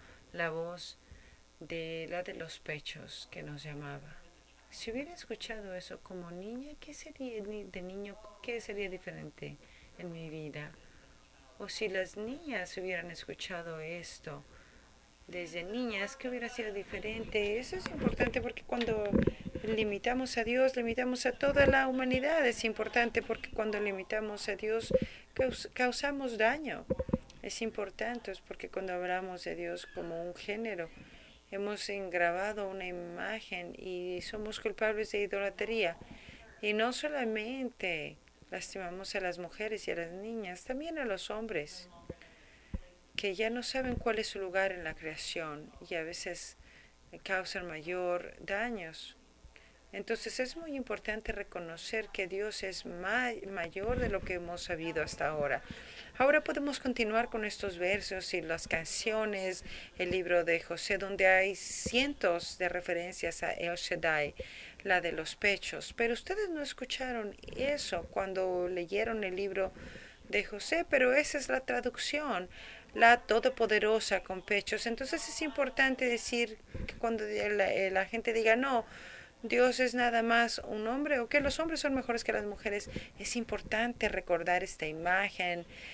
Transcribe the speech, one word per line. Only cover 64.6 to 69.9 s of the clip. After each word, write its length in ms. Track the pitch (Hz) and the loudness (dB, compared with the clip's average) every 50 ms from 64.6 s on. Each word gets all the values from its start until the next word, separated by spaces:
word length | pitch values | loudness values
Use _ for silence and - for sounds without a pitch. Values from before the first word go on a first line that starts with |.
| - - - - - | -16 -16 -14 -4 2
la 180 | 196 185 180 | 4 4 4
de 100 | 165 170 | 4 2
los 240 | 156 160 160 - - | -2 -2 -4 -4 -2
pechos. 580 | - - 208 196 190 - - - 151 - - - | 2 4 4 4 2 0 -4 -6 -6 -6 -4 0
Pero 200 | - 233 233 240 | 2 2 2 2
ustedes 360 | 226 - - 370 427 427 370 | 0 -2 -2 -2 0 0 0
no 120 | 339 302 | 0 -2
escucharon 760 | 285 - - - 254 247 - - 262 254 247 233 214 202 196 - - - - - | -4 -4 -6 -6 -6 -4 -4 -4 -2 -2 -2 -2 -2 -4 -6 -10 -12 -8 -4 0
eso 460 | 254 277 294 285 - - - 170 165 - | 2 2 2 0 0 -2 -2 -2 -4 -2
cuando 560 | - 196 196 196 190 190 190 185 180 180 180 180 | 0 0 0 0 2 2 2 2 2 2 2 0
leyeron 560 | 185 180 175 165 190 202 220 233 226 220 208 | 0 -2 -2 0 0 0 2 2 0 0 -2
el 120 | 185 180 | -2 -2
libro 380 | 185 202 196 190 196 190 185 - - - - | 0 -2 0 0 0 0 -2 -2 -8 -14 -14